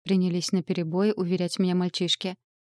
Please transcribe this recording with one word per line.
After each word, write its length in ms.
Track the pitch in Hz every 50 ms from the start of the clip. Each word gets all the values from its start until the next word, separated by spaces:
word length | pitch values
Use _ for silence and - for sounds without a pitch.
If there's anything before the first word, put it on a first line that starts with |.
| _
принялись 480 | - 190 185 185 180 170 180 170 - -
наперебой 600 | 185 165 - 185 175 170 160 165 185 202 214 214
уверять 420 | - 185 175 185 180 180 170 - -
меня 160 | 190 180 180
мальчишки. 600 | 180 180 180 - - 180 170 - - - 185 185 - _ _ _ _